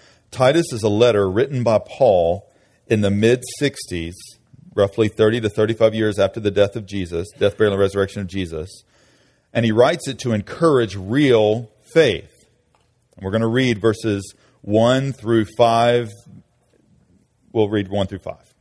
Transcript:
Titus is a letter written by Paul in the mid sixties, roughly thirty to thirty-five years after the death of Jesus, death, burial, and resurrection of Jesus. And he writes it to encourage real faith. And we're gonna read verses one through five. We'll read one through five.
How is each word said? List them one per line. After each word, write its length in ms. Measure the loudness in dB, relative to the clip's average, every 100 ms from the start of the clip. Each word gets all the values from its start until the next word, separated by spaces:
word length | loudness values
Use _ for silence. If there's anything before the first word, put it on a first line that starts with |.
| _ _ _
Titus 420 | 0 2 2 -2
is 100 | -2
a 60 | -2
letter 420 | 2 4 4 2
written 320 | 0 -2 -2
by 160 | 0 0
Paul 720 | -2 0 2 4 2 -2 -8 _ _ _ -4
in 140 | 0
the 80 | 0
mid 320 | 2 2 2 -2 -6
sixties, 560 | -6 -6 -10 -10 -10 -12 -20 -20 _ -20 -8
roughly 340 | -2 0 0 -2
thirty 320 | 2 0 0
to 100 | -4
thirty-five 440 | -2 -2 2 0
years 240 | 2 -2 0
after 220 | -2 -2
the 100 | -4
death 240 | 0 0
of 120 | -2 -10
Jesus, 420 | -8 -6 -6 -8 -2
death, 200 | -2 0
burial, 160 | 0
and 60 | 2
resurrection 420 | 0 0 -4 -6
of 60 | -10
Jesus. 540 | -8 -8 -8 -12 -16 _ _ _ _ _ _ _
And 120 | -2
he 80 | 2
writes 360 | 4 4 2 -6
it 100 | -8
to 120 | -4
encourage 640 | -4 -4 -2 2 2 0 -4
real 760 | -4 0 4 4 4 2 -4 _ _
faith. 400 | 2 2 2 -6 _ _ _ _ _ _ _ _
And 100 | -14
we're 60 | -6
gonna 160 | -4 -2
read 320 | 0 0 0
verses 560 | 0 0 -2 -4 -6 -16 _ _
one 500 | -2 2 2 2 -2
through 340 | -6 -2 0 0 2
five. 540 | 2 4 2 0 -2 -12 -20 -20 _ _ _ _ _ _ _ _ _ _ _
We'll 160 | -2 0
read 180 | 0 -4
one 220 | -4 -4
through 100 | -6
five. 340 | -12 -14 _ _